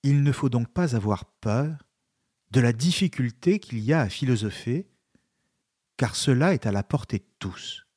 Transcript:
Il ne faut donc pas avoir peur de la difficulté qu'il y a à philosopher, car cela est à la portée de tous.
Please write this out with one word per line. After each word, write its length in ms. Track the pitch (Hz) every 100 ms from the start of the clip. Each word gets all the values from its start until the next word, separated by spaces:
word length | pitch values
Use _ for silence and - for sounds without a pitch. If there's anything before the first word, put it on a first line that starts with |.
Il 200 | 143 143
ne 80 | 143
faut 180 | 127 135
donc 240 | 120 117
pas 220 | - 175 120
avoir 300 | 101 98 -
peur 520 | _ 110 110 151 151 _ _ _ _ _ _ _
de 80 | 131
la 140 | 120
difficulté 880 | 117 160 165 190 - 120 - 175 202
qu'il 200 | - 113
y 140 | 107
a 80 | 156
à 80 | 110
philosopher, 800 | - 131 117 107 - - 139 196 _ _ _ _ _ _ _ _ _ _ -
car 180 | 117 -
cela 380 | - 123 170
est 120 | 160 113
à 60 |
la 120 | 98
portée 360 | - 147 - 104
de 100 | _ _
tous. 480 | 95 - - - _